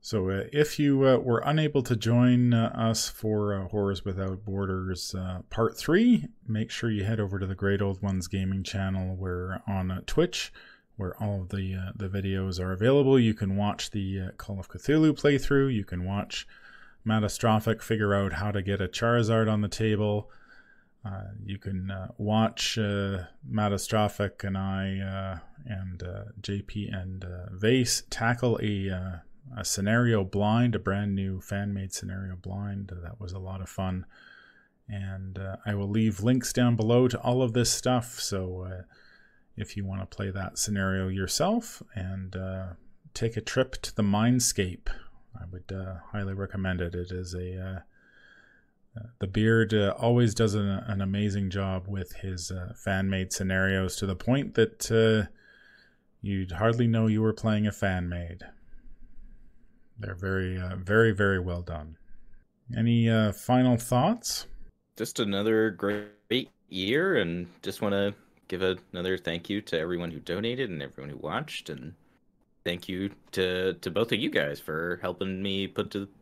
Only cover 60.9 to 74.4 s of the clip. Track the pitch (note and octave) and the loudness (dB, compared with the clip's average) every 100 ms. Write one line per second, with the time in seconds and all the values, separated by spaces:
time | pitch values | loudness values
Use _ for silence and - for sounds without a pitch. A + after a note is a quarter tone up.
60.9 | G#2+ A2+ G2 G2+ F#2+ F2+ F2 F2 E2 D2+ | 6 6 6 4 2 0 -4 -6 -8 -10
61.9 | D#2+ - - - - _ _ - A2+ A2+ | -16 -16 -14 -14 -18 _ _ -8 0 4
62.9 | A#2 A2+ A2+ G#2+ G2 - B2+ B2+ A#2+ - | 6 6 4 2 0 2 4 6 4 2
63.9 | B2 D3+ A#3+ - - - - - _ _ | 2 2 0 -4 -6 -8 -14 -14 _ _
64.9 | - A2 - A2 G2 G#2 A2 A2 F2+ G2+ | -8 -8 -2 -2 0 2 4 2 0 -2
65.9 | G#2 G#2 - _ A#2+ B2 _ _ F#2 F#2+ | -2 -6 -18 _ -2 -2 _ _ -4 0
66.9 | C3+ F#3 D#3 F2 F2 F2 - - - G#2+ | 2 2 2 2 -2 -6 -10 -10 -4 0
67.9 | G2 G2+ G2+ _ _ _ F2+ F#2 F2+ _ | 0 0 -4 _ _ _ -2 -2 -2 _
68.9 | F2+ F2+ F#2 - E2+ E2+ G2 G#2 E2 D#2+ | -6 -2 -2 -4 -6 -4 -6 -2 -2 -2
69.9 | F2+ E2+ D#2 C#2+ F2 A2+ B2 C3 E2 C#2 | -4 -4 -8 -6 -4 -4 -4 -6 -6 -10
70.9 | - D2 C#2 D2+ F#2+ D3+ - - D#2 D#2 | -12 -14 -10 -6 -6 -6 -12 -12 -12 -12
71.9 | - _ _ _ _ _ _ - F2 - | -18 _ _ _ _ _ _ -6 -6 -6
72.9 | F#2 G2 - _ - F#2 F2+ F#2 F2 F#2+ | -6 -6 -8 _ -2 0 2 -2 -2 -4
73.9 | F2 A2+ A2+ D3+ C#3+ | 0 0 0 0 0